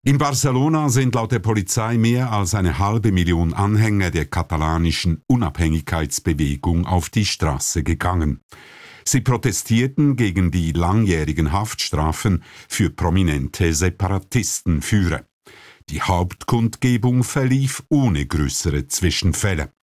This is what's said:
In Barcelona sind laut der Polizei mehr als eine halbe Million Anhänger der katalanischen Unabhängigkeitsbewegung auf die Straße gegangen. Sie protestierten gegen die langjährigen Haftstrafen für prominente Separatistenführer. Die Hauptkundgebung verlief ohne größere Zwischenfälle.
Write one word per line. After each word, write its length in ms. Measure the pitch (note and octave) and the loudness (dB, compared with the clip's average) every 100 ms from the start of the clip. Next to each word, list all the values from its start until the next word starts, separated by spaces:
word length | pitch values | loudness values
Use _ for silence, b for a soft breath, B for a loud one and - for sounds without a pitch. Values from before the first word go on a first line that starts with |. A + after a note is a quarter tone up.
| C3 | 2
In 120 | C#3+ | 2
Barcelona 680 | D3 C3+ C#3+ B2+ D3 D#3+ D3+ | 2 2 2 2 2 2 2
sind 280 | B2 B2+ A#2+ | 2 2 0
laut 180 | A2 | 0
der 60 | A#2+ | -2
Polizei 580 | F#2+ G#2 F#2 - A2 A#2+ | 0 0 0 -2 0 2
mehr 340 | A2+ B2 B2+ | 2 2 0
als 240 | G#2+ F#2 G#2 | -2 0 0
eine 240 | F2+ D2 | 0 0
halbe 320 | G2+ A2 G#2 | 0 2 2
Million 420 | F#2 E2+ E2+ E2 | 2 2 2 0
Anhänger 560 | D#2 G2+ G#2+ A2 G2+ F2+ | 0 0 2 2 2 0
der 160 | E2 D2 | -2 -2
katalanischen 960 | - E2+ D#2+ D#2 D#2+ E2+ D#2 F2 D#2+ _ | -4 -2 -2 0 2 0 0 -2 -2 _
Unabhängigkeitsbewegung 1600 | B2 F2 - E2 D#2+ - E2 D2 - - D2+ D2 C#2+ F#2 E2+ F2 | 0 0 0 0 0 -2 -4 -2 -4 -2 0 -2 -2 0 0 2
auf 240 | F2+ E2 | 0 0
die 160 | A2 G#2 | -2 -2
Straße 580 | - D#2 C2+ - - | -2 -2 -2 -4 -4
gegangen. 560 | - E2 F2+ F2+ D#2 C2 _ B B B B B | -2 -2 -2 0 -2 -4 _ B B B B B
Sie 160 | - C3 | -2 0
protestierten 960 | C3 A#2+ B2+ - - A2+ C3 C3+ D3 C3 | 2 0 0 -4 0 2 2 2 2 2
gegen 360 | G#2+ F2+ F2+ | 0 2 0
die 200 | F2+ E2 | 0 0
langjährigen 800 | D#2+ E2+ G#2 G#2 E2 D2+ D2+ D#2 | 0 2 2 2 2 0 0 0
Haftstrafen 920 | G2 G#2+ - - D2+ D#2 E2 G#2+ F2 B B B | 0 -4 -6 -4 -2 -2 0 0 -2 B B B
für 200 | - F2+ | -2 -2
prominente 840 | - F2 F#2 F2 D2 C2+ - F2 | 0 0 2 2 0 -4 -2 0
Separatistenführer. 1500 | D2+ F2+ - F#2 G2 - B2+ G2+ - - D#2 - G#2+ F2+ D2+ - _ B B B B - | 0 -2 -2 -2 -2 -2 -4 -2 -4 -2 -2 0 0 2 -2 -8 _ B B B B -10
Die 140 | D2 | -6
Hauptkundgebung 1200 | - F2+ F2 - - A#2+ A2+ - B2+ A#2+ B2 B2 | -2 0 -2 -6 -2 0 0 0 0 2 2 0
verlief 580 | A#2+ D3 C3 C3+ C3+ - - | 0 -2 0 0 0 -4 -2
ohne 360 | D3 B2+ D2+ C#2 | 2 2 0 -2
größere 640 | D#2 C#2+ - - C#2+ C2+ | -2 -2 -2 -2 -4 -4
Zwischenfälle. 840 | - F2+ - F#2+ - G#2 E2+ C#2+ _ | -2 -2 0 -2 0 -2 -2 -6 _